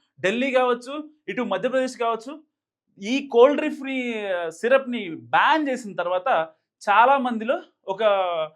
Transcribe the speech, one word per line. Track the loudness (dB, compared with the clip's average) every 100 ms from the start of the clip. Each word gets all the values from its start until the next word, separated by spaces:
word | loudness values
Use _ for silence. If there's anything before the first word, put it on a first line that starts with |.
| _ _
ఢిల్లీ | -2 -2 0
కావచ్చు, | 2 2 0 -6 -12 -12 _ -10
ఇటు | -6
మధ్యప్రదేశ్ | -4 -2 -2 -2 -2 -2
కావచ్చు, | -4 -4 -8 -16 _ _ _ _ _ -12
ఈ | -4 -4 2
కోల్డ్ | 6 8 6
డ్రిప్ | -2
ఫ్రీ | -6 -6 -6 -4 -6 -4 -4 -6
సిరప్ని | -4 2 2 0 -8 -8
బ్యాన్ | -12 -2 2 4 2 0
చేసిన | -4 -6
తర్వాత | -6 -4 -2 0 0 -2 -8 _ _ 2
చాలా | 6 6 4
మందిలో | 0 -4 -4 -4 -6 _ -8
ఒక, | -2 2 2 0 -2 -6